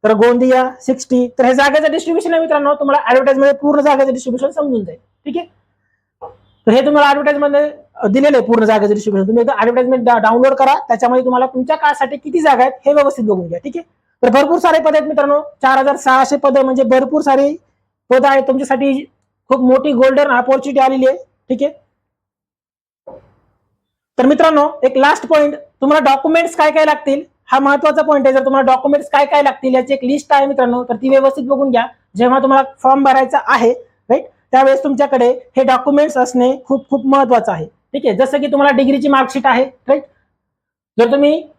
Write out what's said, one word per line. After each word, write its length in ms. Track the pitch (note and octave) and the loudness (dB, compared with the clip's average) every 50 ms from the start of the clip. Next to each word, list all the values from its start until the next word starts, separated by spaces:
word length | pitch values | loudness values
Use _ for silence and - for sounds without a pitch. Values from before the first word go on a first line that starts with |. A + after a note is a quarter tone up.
| - | 0
तर 80 | G#3+ A3 | 0 2
गोंदिया 540 | G3+ A3 A#3+ B3 B3 B3+ B3+ B3+ B3+ B3+ C4 B3+ - | 2 2 2 2 2 2 2 2 2 0 -2 -6 -10
सिक्स्टी. 460 | - - C4 C4 - _ B3+ B3 B3 A#3+ A#3+ - | -6 -6 -4 -4 -4 _ -2 -2 -2 -2 -2 0
तर 60 | B3+ | 0
हे 80 | B3 C4 | 2 2
जागेचं 360 | B3+ C#4 C#4+ C#4 D4+ D#4 D#4 | 2 2 2 2 0 0 0
डिस्ट्रीब्युशन 400 | D4+ E4 - E4 E4 F#4 - E4+ | -4 -4 -4 -4 -4 -4 -2 -2
आहे 80 | E4+ E4 | -2 -2
मित्रांनो, 320 | E4 D#4+ D#4 D4 C#4+ C#4+ D4 | 0 0 -2 -2 0 -2 -2
तुम्हाला 260 | D4 D4 C#4 C#4 D4 | -2 -2 -2 -2 -2
ॲडव्हर्टाइजमध्ये 500 | C#4+ - B3 C4 C4 C#4 C4+ C4+ C#4 C#4+ C#4 | 0 2 0 2 2 2 2 2 2 2 0
पूर्ण 260 | C#4 C#4+ D4 D4 C#4+ | 0 0 0 0 2
जागेचं 320 | C4+ D4 C#4 C4 C4+ C4+ | 2 2 2 2 0 0
डिस्ट्रीब्युशन 380 | B3 B3+ - C4 A#3 B3+ C4 C#4+ | -2 -6 -6 -8 -6 -4 -4 -6
समजून 340 | D4+ D#4+ D4 C#4+ B3+ A3+ G3 | -4 -4 -4 -4 -4 -4 -6
जाईल, 140 | E3 D#3+ - _ _ _ _ _ | -8 -14 -20 _ _ _ _ _
ठीक 100 | C#4+ A#3+ | -10 -8
आहे. 100 | E4+ E4+ - _ _ _ _ _ _ _ _ _ _ _ _ _ _ - - - _ _ _ _ _ _ | -8 -10 -10 _ _ _ _ _ _ _ _ _ _ _ _ _ _ -20 -20 -20 _ _ _ _ _ _
तर 60 | A3+ | 0
हे 120 | A3 C4 C4 | 2 2 2
तुम्हाला 220 | D4 D4 D4 C#4+ C#4+ | 2 2 2 2 2
ॲडव्हर्टाइजमध्ये, 640 | C#4 C#4+ D4 D4 D4 C#4+ C#4+ C#4+ C#4+ C#4+ D4 D4 D4 - _ _ _ | 2 0 0 -2 -2 0 -2 0 0 0 -2 -2 -6 -12 _ _ _
अ, 120 | - - | -6 -4
दिलेलं 300 | G#3 G3 C4 C#4 D4 C#4+ | 0 0 2 2 2 2
आहे 100 | B3 G#3+ | 2 0
पूर्ण 180 | G#3 A#3 A#3 A3 | 2 0 0 2
जागेचं 300 | G#3+ A3 G#3 G3+ G3+ G#3+ | 2 2 0 2 0 -2
डिस्ट्रीब्युशन. 320 | G#3 - A3 G3 G3 F#3+ F#3+ | -2 -2 -4 -2 -2 -2 0
तुम्ही 140 | A3 A#3 | 0 0
एकदा 100 | A#3 A3 | 0 0
ॲडव्हर्टाइजमेंट 520 | A3+ - G#3+ A#3+ A#3+ B3+ B3+ B3 C4 B3+ A#3 | -2 -2 -2 0 0 0 0 0 -2 0 0
डा-, 140 | A#3+ A#3+ A3+ | 0 0 2
डाउनलोड 360 | G#3 A3 A3+ A#3+ B3+ C4+ C4+ | 2 0 2 2 2 2 2
करा, 200 | C4 C4+ C4 C#4 C4+ - - | 2 2 2 2 0 -2 -4
त्याच्यामध्ये 360 | A#3 A3+ B3+ A#3+ B3 B3+ B3+ | -4 -2 0 0 0 0 0
तुम्हाला 220 | B3+ B3+ B3 C4 | 0 0 0 -2
तुमच्या 300 | C4 C4 B3+ B3+ B3+ D#4 | -2 -4 -6 -4 -4 -4
काळासाठी 400 | D#4 D#4 D4 C#4+ D4 C#4+ B3 B3 | -2 0 -2 0 -2 -4 -6 -6
किती 240 | - _ D4+ B3+ F4 | -12 _ -6 -4 0
जागा 220 | D#4 D#4 C4+ A#3+ | 2 2 2 2
आहेत 100 | B3 C4+ C4+ - _ | 2 0 -2 -2 _
हे 60 | C#4 | 0
व्यवस्थित 320 | D4 D4 C#4 C#4 C#4 - A3+ | 2 2 2 0 -2 -2 -2
बघून 220 | G#3+ G3+ F#3 F3 | -2 -2 -4 -4
घ्या, 120 | E3 E3+ F3 | -8 -10 -10
ठीक 180 | _ C#4+ - | _ -10 -12
आहे. 80 | E4+ E4+ _ _ _ _ _ _ _ | -12 -14 _ _ _ _ _ _ _
तर 80 | - A#3+ | -2 2
भरपूर 260 | G#3+ C4+ C#4+ D4 E4+ F4 | 2 2 2 2 0 0
सारे 200 | - F4 D#4+ D#4+ | 0 0 0 2
पद 160 | D#4+ D#4 D4+ | 0 0 0
आहेत 120 | D4+ D#4 D4+ | 0 -2 -2
मित्रांनो, 320 | D#4 C4+ C#4+ C#4 C#4+ D4 D4+ D4 - _ | -2 -2 0 0 0 -2 -4 -6 -12 _
चार 160 | - C4 C4+ C4+ | 0 0 2 2
हजार 180 | C4 C#4+ C#4 | 0 0 -2
सहाशे 400 | C4+ - C#4 C4 C4 C4+ B3+ C#4+ C#4 | -2 0 0 2 2 2 0 -2 0
पद 200 | - C#4 B3 C4+ | 0 0 2 2
म्हणजे 240 | C4 C4 C4 B3 C4+ | 0 0 0 0 0
भरपूर 380 | A3 C4 C4 C#4 C4 D4+ D4+ | 2 2 0 0 0 -4 -2
सारे 320 | - C#4+ C4+ C4 C#4 C#4+ D#4 F4 _ _ _ _ _ _ _ _ _ _ | 0 0 2 2 2 0 -2 -6 _ _ _ _ _ _ _ _ _ _
पद 160 | B3 C4 C4 | 0 2 2
आहेत 160 | C#4 C#4 C4+ C4 C4+ | 2 2 2 0 0
तुमच्यासाठी, 440 | C4 C4 C#4 C4 C4+ B3 C#4 C#4 C4+ C4+ - _ _ _ _ _ _ _ _ _ | -2 -4 -2 -4 -2 -2 0 -2 -2 -4 -6 _ _ _ _ _ _ _ _ _
खूप 100 | B3+ B3+ | -2 0
मोठी 300 | B3+ B3+ B3+ C4 C4 D4+ | 2 2 2 2 0 0
गोल्डन 380 | C#4 A#3 C4 C4+ C4 C#4 C#4+ C#4+ | 0 2 2 2 4 2 0 2
ऑपॉर्च्युनिटी 500 | B3+ A#3+ B3 C4 C4+ C4 C4 C#4 C4 C4+ | 0 -2 0 0 -2 -2 -2 -4 0 0
आलेली 240 | C4 C4 C4+ C4+ B3+ | 0 0 0 0 0
आहे, 100 | C4 C#4 F4 - _ _ _ _ _ | 0 -2 -2 -10 _ _ _ _ _
ठीक 140 | B3+ G#3+ | -6 -4
आहे. 100 | C#4 D4 - - _ _ _ _ _ _ _ _ _ _ _ _ _ _ _ _ _ _ _ _ _ _ _ _ _ - - - _ _ _ _ _ _ _ _ _ _ _ _ _ _ _ _ _ _ _ - | -4 -6 -6 -10 _ _ _ _ _ _ _ _ _ _ _ _ _ _ _ _ _ _ _ _ _ _ _ _ _ -20 -20 -20 _ _ _ _ _ _ _ _ _ _ _ _ _ _ _ _ _ _ _ 0
तर 80 | B3 | 2
मित्रांनो 420 | C4+ D4+ - E4 D#4+ D#4+ D4 D4 D4+ D4 - | 2 2 4 2 2 2 2 0 0 -2 -2
एक 160 | - C4 C4+ C4+ | -4 -2 0 2
लास्ट 280 | C4+ C#4+ - - - | 2 2 0 -2 -2
पॉइंट, 280 | - E4 D4+ D4 D4 D4 | 0 0 2 2 0 -4
तुम्हाला 500 | - - _ _ _ - C#4 D4 D#4 C4+ | -8 -16 _ _ _ -2 0 0 2 2
डॉक्युमेंट्स 520 | C#4 C4+ C#4 C4+ D#4+ D#4+ E4 E4+ E4 E4 | 2 0 0 0 0 0 0 0 -2 -2
काय 140 | - D4+ D#4 | 0 0 2
काय 140 | D4 D#4 D#4 | 2 2 2
लागतील 380 | D4+ D4 D4 - C#4+ C4+ C#4+ F4 _ _ _ _ | 2 0 -2 -2 -4 -4 -4 -6 _ _ _ _
हा 140 | - - C4+ | -2 -2 0
महत्त्वाचा 440 | C#4 C#4 C#4+ C#4 - D4+ D4+ D#4+ | 2 0 0 2 0 0 0 0
पॉइंट 240 | D4+ D4+ D4+ C#4 A#3+ | 0 2 0 2 2
आहे. 80 | C4+ C4 | 2 0
जर 100 | C4+ C4+ | 2 0
तुम्हाला 220 | C4+ C4+ C4+ C4+ | 0 0 0 2
डॉक्युमेंट्स 420 | A#3 C4 C4 C4 C#4+ C#4+ C#4+ - - | 2 0 0 0 -2 -2 -2 -2 -2
काय 140 | - C#4+ C#4+ | 0 0 0
काय 160 | C#4 - D4 | 2 2 0
लागतील 320 | C#4+ C4+ C4 - - C4 B3+ | 0 0 -2 -2 -4 -2 0
याची 180 | B3+ B3+ C4 C#4 | 0 0 -2 -4
एक 100 | C4+ B3+ | -4 -2
लिस्ट 280 | B3 C#4 D4 - _ | -4 -4 -4 -2 _
आहे 140 | D4 C#4 C#4 | 2 2 2
मित्रांनो, 360 | C#4 C#4 C#4 B3+ A#3+ A#3+ B3 B3 | 2 0 0 0 0 -2 -4 -4
तर 120 | A#3+ A#3 | -6 -8
ती 120 | G#3 B3 C4 | -6 -2 2
व्यवस्थित 360 | C4+ C4+ C4+ C4+ C4+ C#4+ B3 | 2 2 2 2 -2 -2 -4
बघून 260 | B3+ C#4 C4 C#4 C#4 | -4 -2 -2 0 0
घ्या. 160 | A#3+ A#3 A#3+ A#3+ - _ _ _ _ | 0 -2 -2 -2 -8 _ _ _ _
जेव्हा 220 | F#3 A#3+ B3 B3+ C4+ | -2 0 2 2 2
तुम्हाला 240 | C4+ C4 C4+ C4+ C4+ C4+ - _ | 2 2 2 2 0 -2 -8 _
फॉर्म 200 | - C4 C4+ C4+ C#4 | 2 2 2 4 4
भरायचा 340 | C4+ C4 C4+ C4 C4 D#4 C#4+ - | 2 2 2 0 0 -2 -4 -2
आहे, 260 | - C4+ A#3+ A#3 A3+ B3+ - - _ _ _ _ _ | 0 -2 0 2 0 -2 -2 -8 _ _ _ _ _
राईट, 140 | A#3 D#4 - - _ _ _ _ | -2 -2 -2 -8 _ _ _ _
त्यावेळेस 300 | - C4 C4+ C4+ C4+ C4+ C4+ | 2 2 4 4 2 0 -2
तुमच्याकडे 440 | C#4+ C#4 A3+ C#4+ C#4 C#4 C4 A#3+ A#3+ B3+ B3+ - _ _ | -4 -2 -2 -2 0 0 0 0 0 0 -2 -8 _ _
हे 80 | C4 C4+ | -2 0
डॉक्युमेंट्स 520 | B3+ B3+ B3+ C4 D4 C#4+ C#4+ D4+ D#4 D4 | 2 0 0 0 0 0 0 0 0 0
असणे 340 | C4+ B3 B3 - B3+ B3 B3+ C4+ C4 - | -2 -2 -2 0 0 0 0 -2 -4 -4
खूप 220 | _ C#4 C4 - _ | _ -6 -6 -4 _
खूप 160 | C#4 C#4 C4+ | -6 -4 -2
महत्त्वाचं 460 | C4+ C4+ C#4 C4+ A#3 B3 A3+ - - | 0 0 0 2 2 0 0 0 -2
आहे, 140 | F#3 D#3+ D#3 | -6 -6 -8
ठीक 400 | D#3 _ _ _ _ - C#4+ - | -14 _ _ _ _ -10 -4 -2
आहे. 100 | B3 G3+ | -2 0
जसं 240 | F3+ C4 C4 C#4 C#4+ | 0 -2 -2 -2 -4
की 60 | C#4 | -4
तुम्हाला 300 | C#4+ B3+ C#4 C#4 C#4+ C4+ | -2 -2 0 2 2 2
डिग्रीची 320 | A#3 C#4 B3 C#4 C4+ A#3 C#4+ | 2 0 0 0 0 0 2
मार्कशीट 380 | C#4 C4+ C4 B3+ - C4+ A#3 | 2 2 0 0 -4 -2 0
आहे, 180 | C4 B3 A#3+ C4+ C4 - _ _ - | 0 0 0 -2 -4 -6 _ _ -2
राईट, 140 | C#4 D4 - _ _ _ _ _ _ _ _ _ _ _ _ _ _ _ _ _ _ - | -2 -2 -2 _ _ _ _ _ _ _ _ _ _ _ _ _ _ _ _ _ _ -2
जर 120 | A#3 A#3 | 0 0
तुम्ही 300 | C#4 C#4+ C#4+ D4 D4+ E4+ D#4+ - _ | 2 2 2 0 0 -2 -6 -12 _